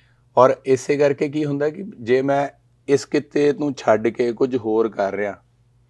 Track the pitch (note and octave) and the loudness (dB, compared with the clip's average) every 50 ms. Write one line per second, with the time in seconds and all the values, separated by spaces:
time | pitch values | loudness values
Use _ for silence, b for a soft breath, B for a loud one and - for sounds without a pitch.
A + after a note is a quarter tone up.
0 | _ _ _ _ _ _ - B2 B2 B2+ - - - C3+ C3 B2 - - D3 C#3 | _ _ _ _ _ _ 2 4 4 4 4 2 0 0 0 0 0 -2 0 2
1 | D3 C#3+ C#3 - D#3 D3 C3+ D3+ D#3 C#3+ C#3+ C#3+ C#3+ D#3 D3+ G3 G3 G3+ - A#2+ | 2 2 2 0 -4 -4 -4 -4 -4 -4 -4 -2 -4 -4 -4 -6 -12 -14 -14 -8
2 | A#2 G#2+ B2+ C3 C3+ C#3 C#3 C#3 C#3+ C#3 - _ _ _ _ _ _ - C#3 C3+ | -2 0 2 2 2 2 0 0 0 -4 -6 _ _ _ _ _ _ 0 0 0
3 | - - - D3 - - - D3+ D3 D3 C#3 C#3 D3 D3 B2+ - - A#2+ A2 G#2+ | 0 0 -2 -4 -2 -2 -2 0 2 2 0 0 -2 -4 -4 -2 0 2 2 2
4 | A2 A#2 G#2+ - B2 A#2+ A2+ G#2+ C3+ B2+ B2+ B2 G#2+ A2 A2 A2 A2+ A2 G2 - | 2 -2 -2 -2 -2 -2 -2 -2 -2 -2 -2 -4 -2 -2 0 0 0 0 -2 -2
5 | G2+ G2 G2 G2 G#2 G2+ F#2 - _ _ _ _ _ _ _ _ _ | -4 -4 -2 -4 -4 -6 -6 -10 _ _ _ _ _ _ _ _ _